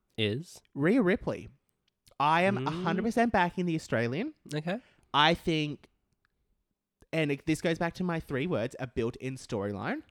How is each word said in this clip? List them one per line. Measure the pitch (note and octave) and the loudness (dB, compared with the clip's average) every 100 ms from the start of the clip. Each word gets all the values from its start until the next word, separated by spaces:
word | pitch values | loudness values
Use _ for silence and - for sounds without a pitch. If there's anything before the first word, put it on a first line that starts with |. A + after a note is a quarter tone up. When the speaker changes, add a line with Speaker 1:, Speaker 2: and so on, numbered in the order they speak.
| _ - | _ 0
Speaker 1:
Is? | G#2+ A2+ F3 - _ | 0 0 -6 -16 _
Speaker 2:
Rhea | - D#3 B3+ | 0 4 4
Ripley. | F3+ F#3+ - A2+ A2 - _ _ _ _ _ _ | 4 2 0 -6 -8 -20 _ _ _ _ _ _
I | C#3+ D#3+ | 2 4
am | F#3 G3+ | 4 2
Speaker 1:
Mm. | C3 | -2
Speaker 2:
a | |
hundred | E3 F3+ F#3 | -2 0 0
percent | A3+ A#3 A#3+ | 0 2 2
backing | G#3 F3 - | 4 2 0
the | F3+ D#3+ | -2 -2
Australian. | - A#2 A#2 C3+ C#4+ - - | 0 0 0 -2 -6 -10 -8
Speaker 1:
Okay. | D3+ D3+ G#3 - _ _ | -6 -4 -6 -8 _ _
Speaker 2:
I | - D#3+ | 4 6
think, | E3+ - D#3 D3+ C#3+ - _ _ _ _ _ _ _ _ _ _ _ - | 4 0 -2 -2 -6 -16 _ _ _ _ _ _ _ _ _ _ _ -6
and | D#3+ D3+ | -2 0
it, | C#3+ - | -2 -2
this | D3+ | 0
goes | F3+ E3 | 0 0
back | E3+ | -2
to | - | -2
my | F3+ E3 | -4 -4
three | - C3+ D#3+ | -4 -4 0
words, | C#3+ A#2+ - | 0 -2 -4
a | C3 | -8
built-in | - A#2 - C3 C3 | -2 -4 -4 -10 -10
storyline. | - A2 G2+ G#2 A#2 C#4+ - | -6 -4 -2 -4 -4 -6 -10